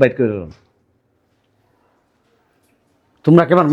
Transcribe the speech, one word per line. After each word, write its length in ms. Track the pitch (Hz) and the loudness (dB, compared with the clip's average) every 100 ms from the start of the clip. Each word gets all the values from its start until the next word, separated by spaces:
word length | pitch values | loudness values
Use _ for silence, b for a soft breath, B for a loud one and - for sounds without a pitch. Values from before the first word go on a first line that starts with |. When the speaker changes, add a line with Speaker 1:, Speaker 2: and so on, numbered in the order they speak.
Speaker 1:
বাইট 120 | 131 - | 2 2
করে 120 | 120 | -4
দেবেন। 180 | 104 82 - _ _ _ _ _ _ _ _ _ _ _ _ _ _ _ _ _ _ _ _ _ _ _ _ _ _ - | -4 -10 -18 _ _ _ _ _ _ _ _ _ _ _ _ _ _ _ _ _ _ _ _ _ _ _ _ _ _ 0
Speaker 2:
তোমরা 180 | 165 165 | 0 2
কেমন 160 | 180 160 | 0 2